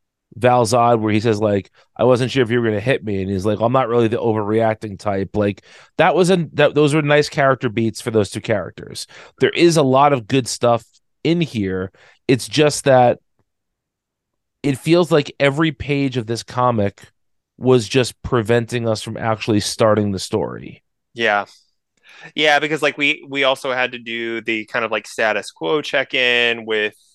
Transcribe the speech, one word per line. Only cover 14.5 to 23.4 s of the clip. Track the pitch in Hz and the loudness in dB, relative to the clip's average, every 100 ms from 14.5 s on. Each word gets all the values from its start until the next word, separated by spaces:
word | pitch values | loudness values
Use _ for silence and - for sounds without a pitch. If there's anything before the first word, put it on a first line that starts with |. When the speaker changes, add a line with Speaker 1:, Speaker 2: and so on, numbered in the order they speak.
| _ | _
Speaker 1:
it | 143 131 | -4 -2
feels | 156 170 170 | 2 2 4
like | 160 139 - | 0 0 0
every | 139 139 160 | 0 2 -2
page | 143 - 143 139 123 | -2 -4 -2 -2 -2
of | 110 | -4
this | 117 | -6
comic | - 123 123 117 101 - - _ _ _ _ _ | -6 -2 0 2 -2 -4 -20 _ _ _ _ _
was | 123 127 104 | 2 2 2
just | 131 120 - | -2 -2 -6
preventing | - 123 107 120 117 120 113 | -4 -2 0 0 0 -6 -4
us | 110 | -4
from | - 110 | -6 -6
actually | 113 110 - 101 | -4 -4 0 0
starting | - - 113 107 104 | 0 0 2 2 0
the | 95 | -4
story. | - 107 71 58 - - _ _ _ 120 | -4 -4 -4 -8 -16 -20 _ _ _ -4
Speaker 2:
Yeah. | 113 104 98 _ _ _ _ _ _ - - - | -2 -2 -4 _ _ _ _ _ _ -20 -14 0
Yeah, | 151 143 | 2 2
because, | 151 151 | 0 -2
like, | 143 139 | -2 0
we, | 143 151 139 | -2 -2 -6
we | 139 | -2